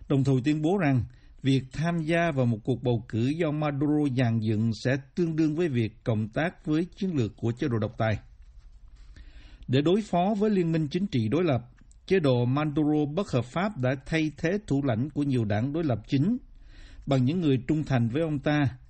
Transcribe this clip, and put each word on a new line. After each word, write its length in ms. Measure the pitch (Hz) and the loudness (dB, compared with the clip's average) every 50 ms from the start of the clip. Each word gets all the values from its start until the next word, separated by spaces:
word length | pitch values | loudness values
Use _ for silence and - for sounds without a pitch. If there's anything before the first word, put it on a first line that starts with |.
| - - | -4 0
đồng 160 | 151 135 135 | 0 2 2
thời 120 | 143 135 131 117 | 2 2 2 2
tuyên 160 | 151 151 156 | 2 0 2
bố 160 | 151 156 185 208 | 2 0 2 2
rằng 260 | 180 143 135 127 - - - - - - - - | 2 2 2 2 0 -2 -8 -16 -20 -20 -20 -4
việc 220 | - 131 135 135 131 - - | 0 2 2 2 0 -4 -6
tham 280 | - 151 170 175 170 | -4 -2 -2 -2 -2
gia 300 | 156 151 170 170 170 170 | -2 0 2 2 2 2
vào 140 | 156 135 127 | 2 2 2
một 120 | 120 117 104 - | 2 0 -2 -2
cuộc 200 | - 127 117 127 | -4 -4 -2 0
bầu 220 | 123 120 113 - - | 0 0 0 -2 -4
cử 200 | - 110 117 131 | -2 -2 0 0
do 240 | 147 165 180 156 | 0 0 -2 -2
Maduro 640 | 147 151 151 151 143 135 151 143 151 151 147 143 123 127 | 0 -2 -2 -2 -2 0 0 0 2 0 0 0 0 0
dàn 220 | 131 117 113 113 | 2 2 2 0
dựng 320 | 107 107 113 104 113 117 110 - - | 0 0 0 0 0 0 -2 -2 0
sẽ 140 | 127 131 143 139 - _ | 0 0 0 -2 -6 _
tương 200 | - 180 165 160 | -2 -2 0 2
đương 200 | 156 160 151 151 | 2 2 2 2
với 140 | 156 180 170 | 0 -2 0
việc 340 | 135 120 113 104 - - - | 0 0 0 -2 -4 -6 -4
cộng 260 | - 113 107 110 104 | -2 -2 0 -2 -2
tác 360 | - 143 151 175 - - - | -2 -4 -4 -4 -4 -6 -4
với 200 | 160 151 156 180 180 - - | -2 0 0 0 -4 -6 -6
chiến 180 | 202 190 170 | -4 -2 0
lược 200 | 143 117 98 - - | 0 -2 -2 -4 -4
của 140 | - 113 | -4 -4
chế 160 | 120 123 160 151 | -2 -2 -2 -2
độ 120 | 120 110 | 0 0
độc 160 | 110 107 - - | -2 -4 -2 -2
tài. 220 | 113 110 104 - - - - - - - - - - - - - - - - - - - - - - - - - - - - - - - | 0 0 0 -2 -6 -12 -20 -20 -20 -20 -20 -20 -20 -20 -20 -20 -20 -20 -20 -20 -20 -20 -20 -20 -20 -20 -20 -20 -20 -20 -20 -16 -6 0
Để 140 | 123 131 | 0 2
đối 200 | 147 160 180 220 | 4 4 2 2
phó 320 | 208 - - 175 175 196 226 202 | 0 0 0 0 2 2 2 2
với 100 | 208 220 | 2 2
liên 220 | 214 190 175 165 | 2 2 2 2
minh 160 | 160 165 160 143 | 0 0 0 -2
chính 200 | 160 180 196 202 | -2 -2 -2 0
trị 200 | - 127 110 107 | 0 0 0 0
đối 160 | 120 156 185 | 0 0 2
lập, 180 | 165 135 117 - - - - - - - - - | 2 0 0 -2 -6 -14 -20 -20 -20 -20 -20 -2
chế 140 | - 185 196 | 0 2 2
độ 260 | 156 139 127 123 123 | 4 4 2 2 2
Maduro 600 | 123 131 143 151 156 143 156 151 147 151 151 151 143 147 | 2 0 0 0 0 0 0 0 2 2 2 0 0 -2
bất 160 | 170 202 - | -4 -4 0
hợp 140 | - 127 - | 0 -2 -2
pháp 320 | - - 165 185 214 208 - | -2 -2 -2 -2 -2 -2 -2
đã 180 | 123 127 135 139 - | -2 -2 -2 -2 -4
thay 260 | - 165 160 160 156 147 - | -4 -2 0 0 -2 -4 -4
thế 220 | - 160 185 208 208 - | -2 -2 -2 -2 -2 -2
thủ 140 | 139 139 139 | -2 0 2
lãnh 260 | 139 113 104 127 151 | 0 0 0 -2 -2
của 140 | - 147 147 | -2 -2 -2
nhiều 220 | 143 131 123 113 | 0 0 0 0
đảng 280 | 101 104 104 117 139 143 | 0 0 0 0 -2 -2
đối 100 | 160 175 | -2 -2
lập 160 | 151 120 104 - - | -2 -2 -2 -2 0
chính 300 | - 139 139 196 247 254 - - - - - - - - - - - - - | 0 2 2 2 0 -2 -4 -12 -20 -20 -20 -20 -20 -20 -20 -20 -20 -14 -2
bằng 200 | - 139 135 123 | 0 2 2 4
những 160 | 123 160 190 | 2 2 2
người 220 | 175 147 135 123 - - | 2 2 2 2 2 0
trung 160 | 156 156 147 | -2 -2 0
thành 260 | - 135 123 120 113 | 0 0 0 0 0
với 120 | 107 147 | 0 -2
ông 180 | 165 160 151 139 | -2 -2 -4 -2
ta, 380 | - 156 147 147 143 127 - - - - | 0 0 2 2 2 0 -2 -6 -12 -12